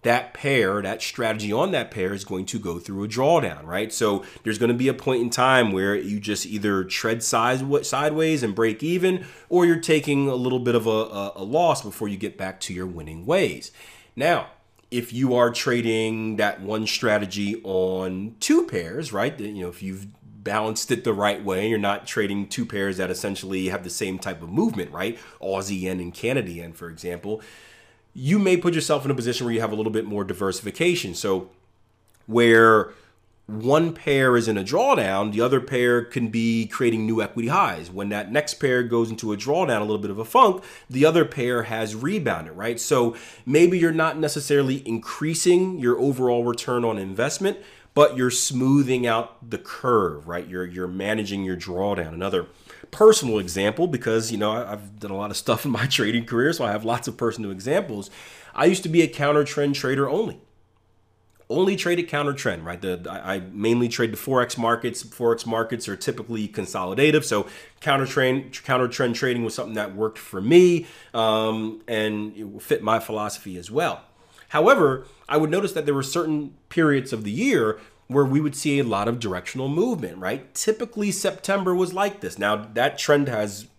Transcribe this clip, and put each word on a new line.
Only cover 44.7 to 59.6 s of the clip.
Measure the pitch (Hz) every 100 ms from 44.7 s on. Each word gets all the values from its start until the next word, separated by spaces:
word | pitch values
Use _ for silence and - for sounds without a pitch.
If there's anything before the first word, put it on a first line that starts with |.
| 131 120
increasing | 113 - - 151 165 180 175 185 180
your | 120 123
overall | 135 127 127 120
return | 120 117 - 123
on | 117 107
investment, | 95 98 131 - 190 208 - - _ -
but | 147
you're | 127 127
smoothing | 120 - 131 131 139 127 127 120
out | 113 117 - 120
the | 110
curve, | - - 127 117 90 73 78
right? | 87 85
You're, | 90 90
you're | 87 90
managing | 92 98 110 101 98
your | 95 90
drawdown. | 92 90 101 95 80
Another | 80 95 92 - - - - -
personal | - 220 214 131 107
example, | 90 87 101 107 175
because, | 135 - 113 110
you | 110
know, | 107
I, | 113 110
I've | 104 101 104
done | 104
a | 98
lot | 104
of | 98
stuff | - 110
in | 147
my | 113 127
<laughs> |
trading | - 107 117 117
career, | 117 139
so | 165
I | 117
have | 104
lots | 110 120 123
of | -
personal | 120 110 104
examples. | 92 107 170 185 107 98 - - - -
I | - 156
used | 180
to | 180
be | 165
a | 160
counter | - 143 147
trend | 143 -